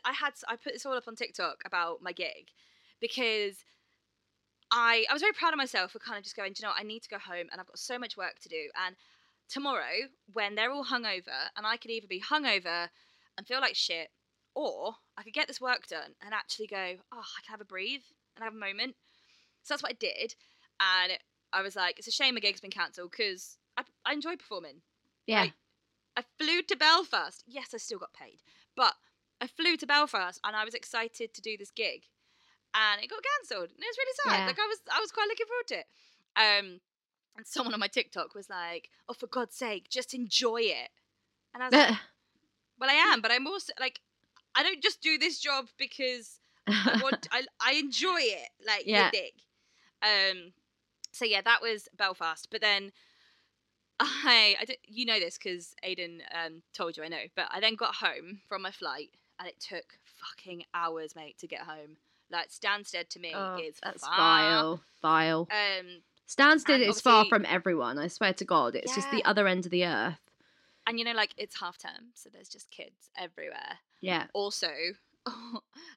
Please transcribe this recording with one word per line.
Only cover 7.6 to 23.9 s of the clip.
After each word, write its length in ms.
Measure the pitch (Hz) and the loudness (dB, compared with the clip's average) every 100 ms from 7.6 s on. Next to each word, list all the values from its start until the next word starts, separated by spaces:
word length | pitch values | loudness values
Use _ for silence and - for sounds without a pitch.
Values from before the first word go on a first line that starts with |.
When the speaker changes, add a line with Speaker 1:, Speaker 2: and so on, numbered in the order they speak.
Speaker 1:
I've 60 | 175 | -16
got 100 | - | -14
so 200 | - 247 | -8 -8
much 180 | 233 - | -8 -8
work 220 | 180 - | -10 -10
to 100 | - | -10
do." 200 | 160 147 - 185 | -10 -8 -6 -6
And 100 | 185 _ _ _ _ - | -8 _ _ _ _ -12
tomorrow, 580 | 277 277 226 131 185 262 _ _ | -6 -4 -2 -2 -4 -6 _ _
when 220 | 208 202 208 | -6 -4 -2
they're 160 | 226 | -2
all 140 | 285 247 | -2 -4
hungover, 640 | 247 226 185 - 131 151 - | -4 -2 -6 -8 -8 -8 -6
and 100 | 214 | -4
I 120 | 233 | -4
could 140 | 226 | -6
either 160 | 226 208 | -8 -8
be 120 | 185 | -10
hungover 680 | - 302 269 202 175 170 170 - _ _ _ - | -2 0 2 0 0 -4 -6 -10 _ _ _ -18
and 80 | 208 | -6
feel 140 | 254 | -2
like 140 | 254 - | -2 0
shit, 340 | - 165 156 _ _ _ _ - | -4 -4 -8 _ _ _ _ -6
or 400 | 202 107 180 226 _ - | -6 -4 -8 -10 _ -20
I 60 | |
could 100 | 208 | -8
get 140 | 294 302 | -6 -6
this 140 | 269 | -4
work 260 | 254 247 - | -4 -4 -4
done 280 | 165 147 - | -12 -12 -16
and 100 | 202 | -10
actually 340 | 214 - - 214 | -8 -6 -8 -8
go, 280 | 196 185 185 _ | -6 -6 -8 _
"Oh, 60 | 247 | -18
I 220 | 202 - - | -16 -16 -16
can 60 | |
have 100 | 214 | -18
a 40 | 208 | -12
breathe 360 | 185 208 269 - _ _ - | -8 -6 -8 -12 _ _ -14
and 80 | |
have 100 | 220 | -12
a 40 | 220 | -8
moment." 380 | 202 202 254 - _ _ _ _ _ _ | -8 -6 -8 -10 _ _ _ _ _ _
So 100 | - | -8
that's 100 | 294 | -6
what 80 | - | -6
I 40 | 233 | -4
did. 360 | 185 - 220 - _ _ _ - | -4 -4 -8 -10 _ _ _ 0
And 340 | 190 185 180 180 - _ _ | 2 4 2 -2 -10 _ _
I 80 | 190 | -2
was 140 | 196 196 | -2 -2
like, 240 | 180 - | -2 -2
"It's 80 | 233 | -4
a 40 | |
shame 220 | 226 269 | 0 2
my 60 | 240 | 2
gig's 220 | 202 196 | 0 -2
been 100 | 196 | -6
cancelled," 400 | 202 170 - 180 | -6 -6 -8 -10
'cause 460 | - 208 185 - - _ - | -4 -4 -4 -12 -20 _ -10
I, 60 | 262 | -10